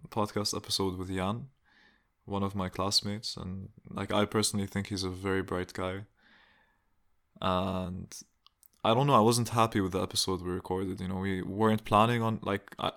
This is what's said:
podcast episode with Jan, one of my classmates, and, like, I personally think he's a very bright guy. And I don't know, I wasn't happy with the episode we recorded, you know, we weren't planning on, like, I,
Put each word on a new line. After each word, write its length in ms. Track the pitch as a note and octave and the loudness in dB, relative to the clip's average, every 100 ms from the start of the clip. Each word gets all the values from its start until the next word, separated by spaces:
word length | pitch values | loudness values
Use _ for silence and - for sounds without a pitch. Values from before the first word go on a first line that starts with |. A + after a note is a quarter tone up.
| - | -8
podcast 460 | - G#2 G#2 G2+ - | -2 -2 -2 -4 -4
episode 420 | - - G2 F#2 | -4 0 0 -2
with 120 | F#2 | -4
Jan, 380 | F#2+ F#2 A#2 C3+ _ _ _ _ _ _ _ - | -2 -2 -4 -8 _ _ _ _ _ _ _ -6
one 180 | G2 | -2
of 120 | G2 G2+ | -2 -2
my 140 | F#2 | -4
classmates, 680 | - F#2+ - G2+ G#2 - - | -2 0 0 -2 -6 -8 -10
and, 320 | F#2 F#2+ G2 - - | -10 -10 -12 -16 -14
like, 220 | F#2 G2 | -8 -2
I 140 | G2+ G#2 | 2 2
personally 420 | A2 G2+ G#2 G2 | 2 0 0 -2
think 200 | G2+ G2 | -4 -4
he's 160 | G2+ | -4
a 60 | F#2 | -4
very 320 | F2+ G2 F#2+ | -4 0 0
bright 320 | F#2 F2+ F2+ | 0 -4 -4
guy. 320 | - F#2 F#2+ G#2+ _ _ _ _ _ _ _ _ _ _ _ _ - | -6 -6 -6 -12 _ _ _ _ _ _ _ _ _ _ _ _ -4
And 720 | F#2 F#2 F#2+ F#2 F2+ F2+ F2 - - _ _ _ - _ | 0 0 0 -2 -4 -8 -12 -14 -18 _ _ _ -20 _
I 100 | G#2 | 2
don't 140 | A#2 C#3+ | 2 6
know, 60 | |
I 60 | B2+ | 8
wasn't 300 | G#2+ A#2+ A2+ | 8 6 2
happy 320 | A#2+ A2+ A2 | 2 4 4
with 100 | F#2+ | 2
the 80 | F#2 | 0
episode 400 | F#2 - - F#2 | -2 -2 0 -2
we 100 | F2+ | -2
recorded, 480 | F2+ - F#2 F#2+ F#2+ | -4 -2 -2 -2 -4
you 60 | F#2 | -4
know, 100 | F#2+ | -2
we 240 | G2 F#2+ | -2 -2
weren't 440 | F#2 F#2+ A2 G#2+ - | -4 2 4 4 4
planning 360 | G#2 A2+ A#2+ | 6 6 4
on, 180 | A2+ A2 | 0 0
like, 340 | - G2 - - | -2 -2 -4 -4
I, 120 | - | -4